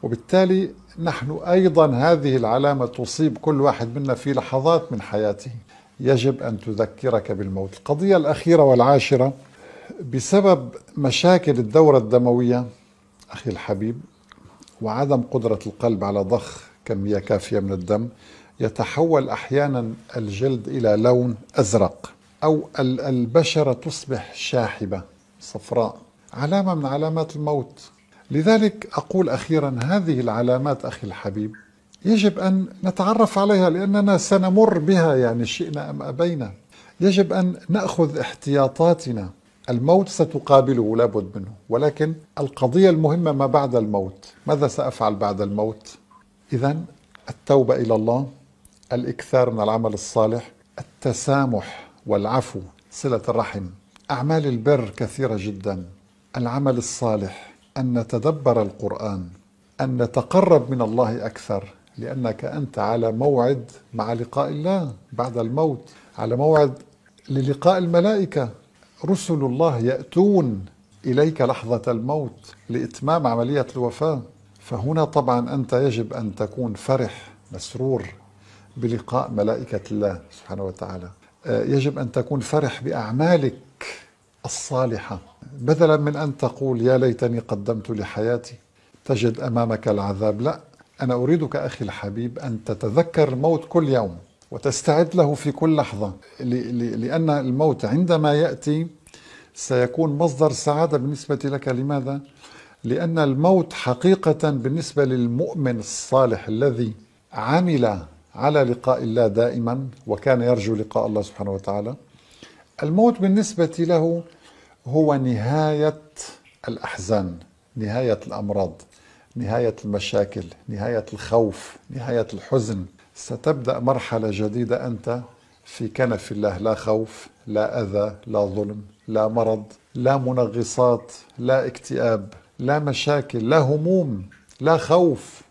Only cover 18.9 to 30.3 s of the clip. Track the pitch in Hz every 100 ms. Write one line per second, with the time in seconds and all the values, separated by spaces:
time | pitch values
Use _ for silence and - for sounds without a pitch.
18.9 | - 165 156 131 104 - 135 143 131 117
19.9 | 113 - 123 107 98 131 127 107 135 113
20.9 | 107 117 123 123 113 - - 110 110 95
21.9 | - - - _ _ 151 156 - - 131
22.9 | 127 139 127 120 127 160 160 143 123 -
23.9 | - - 123 - - - 131 110 - 101
24.9 | 95 90 _ _ _ - 107 - 120 110
25.9 | - - _ _ - 143 196 190 170 139
26.9 | 139 160 160 156 151 147 147 123 - -
27.9 | _ _ _ _ 139 156 220 214 214 -
28.9 | - - 190 170 123 - 156 143 127 127
29.9 | 196 170 135 120